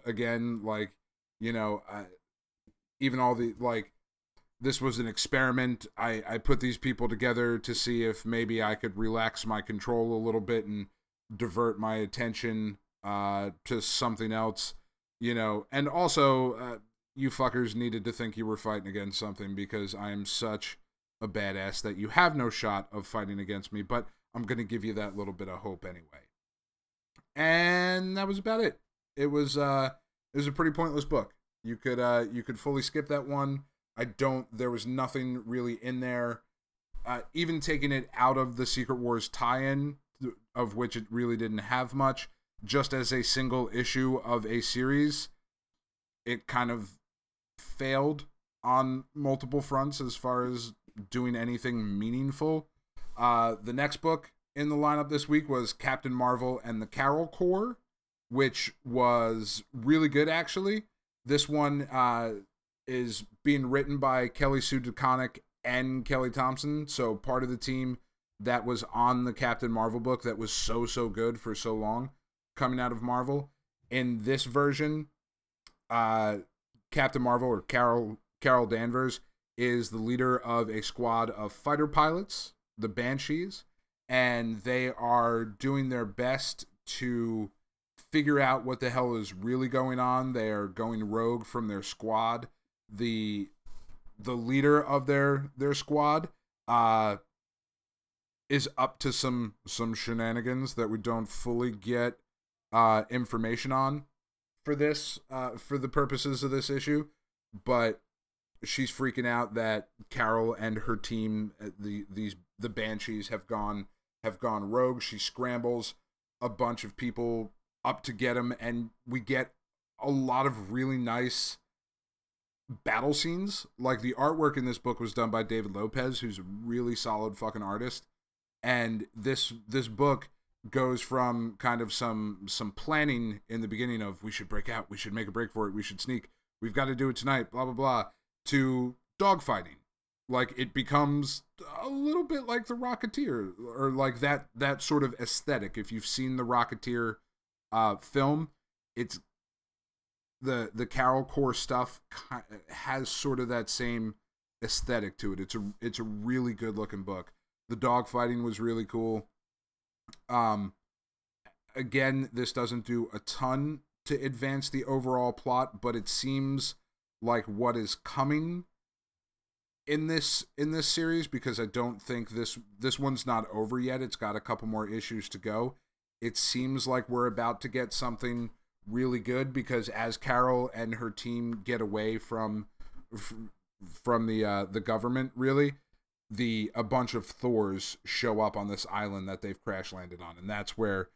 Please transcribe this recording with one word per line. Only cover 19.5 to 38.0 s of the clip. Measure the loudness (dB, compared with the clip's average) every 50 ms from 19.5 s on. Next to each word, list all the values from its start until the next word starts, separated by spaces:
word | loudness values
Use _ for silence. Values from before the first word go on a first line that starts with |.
| -6
because | -6 -6 -6 -4 -4 -6 -6 -6
I | -6 -6 -6
am | -6 -6 -4
such | -4 -4 -2 -2 -2 -2 -4 -6 -10 -12 -14 _ _ _ _ _ _ _ -10 -8
a | -6
badass | -4 -2 -2 -2 -2 -4 -4 -4 -4 -4
that | -4 -4 -4
you | -4 -4 0
have | 4 4 4 6 4
no | 2 0 -2
shot | -2 -2 -2 -2 -2 -2 -4 -6 -8
of | -10 -8
fighting | -6 -6 -4 -4 -4 -4 -6
against | -4 -4 -6 -6 -6 -8 -8
me, | -8
but | -6 -4 -4 -4 -4 -6 -10 _ _ _ -10
I'm | -6 -4
gonna | -4 -2 -2 -4
give | -4 -4 -4 -4
you | -4 -4
that | -4 -4 -6 -6
little | -6 -6 -6 -8
bit | -8 -8 -10
of | -10 -8
hope | -8 -8 -10 -10 -10
anyway." | -14 -14 -16 -18 _ -20 -20 -20 _ _ _ _ _ _ _ _ _ _ _ _ _ _ _ _ _ _ _ _ _ -4
And | 2 4 4 6 6 6 6 4 4 4 2 2 0 0 -2 -2
that | -2 -2 -2
was | -2 -2
about | -2 0 2 2
it. | 2 0 0 -2 _ _ _ _ _ _ _
It | 0 0 2
was, | 2 2 2 2 2
uh, | 0 2 2 2 2 2 0 -2 -8 _ _ _ _ _ _ -4
it |
was | -2 -2
a | 0 2
pretty | 2 2 2 2
pointless | 2 0 0 0 -2 0
book. | 0 0 0 0 -2 -6 _ _ _ _ _ -10
You | -8 -8
could, | -4 -2 -2 0 4
uh, | 4 6 6 6 4 2
you | -2 -6 -4
could | -6 -6 -4
fully | -2 -2 0 0 0
skip | -2 -2 -2 -2 0
that | 0 -2 -2
one. | -2 -2 0 0 0 -2 -4 -6 -10 _ _ _ _ _
I | -6 -6
don't, | -4 -2 0 0 2 2 0 -4 -6 -6
there | -4 -2 -2
was | -2 -2 -4
nothing | -2 -2 -2 -2 -2 -2 -2 -2 -2 -4 -6 -6
really | -4 -4 -2 -2 -2 -4 -4 -6
in | -6 -4 -4
there. | -2 -2 -2 0 0 -2 -4 -6 _ _ _ _ _ _ _ _ _ _ -8 -6 -4
Uh, | -4 -4 -6 -6 -6 -4
even | -2 -2 0 0 -2
taking | 0 0 0 0 2 2 0
it | 0